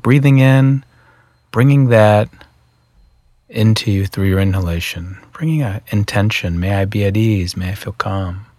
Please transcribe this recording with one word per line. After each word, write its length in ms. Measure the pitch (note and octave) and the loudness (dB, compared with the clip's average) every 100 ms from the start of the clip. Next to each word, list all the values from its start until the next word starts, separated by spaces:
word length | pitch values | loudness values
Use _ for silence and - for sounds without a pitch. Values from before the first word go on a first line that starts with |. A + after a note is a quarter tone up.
breathing 380 | A#2+ C#3 C#3 C3+ | 4 2 4 4
in, 440 | C3 C3+ C3+ C3+ _ _ _ _ _ _ _ | 4 4 4 0 _ _ _ _ _ _ _
bringing 380 | A#2 C#3 C#3 C3 | 0 2 4 4
that 400 | A2+ G#2+ G#2 G#2+ - - _ _ _ _ _ _ _ _ _ _ | 4 6 4 0 -10 -20 _ _ _ _ _ _ _ _ _ _
into 420 | - A2 G#2+ - | 0 2 2 0
you 140 | G2 G2 | -2 -4
through 160 | - | -4
your 160 | G2 F#2+ | -2 0
inhalation, 800 | G2 F#2+ F2 E2+ - F2 F2+ F#2 _ | 0 -2 -2 -4 -6 -12 -14 -16 _
bringing 280 | - D#3+ D#3+ | -8 -4 -2
an 200 | A#2+ G2+ - | -4 -8 -4
intention, 720 | G#2 G2+ G#2 G#2 - F2+ E2+ | -4 -2 -2 -2 -2 -4 -4
"May 180 | F#2 | -2
I 100 | G2 | -2
be 180 | G2 G#2 | -2 -2
at 140 | G2+ G#2 | -2 0
ease, 400 | A2 G2+ F#2 F#2 | 0 0 -2 -6
may 140 | F2+ | -8
I 40 | |
feel 160 | G2+ - | -8 -12
calm." 540 | - G2 G2 F#2 F#2 G#2+ | -8 -6 -4 -6 -10 -16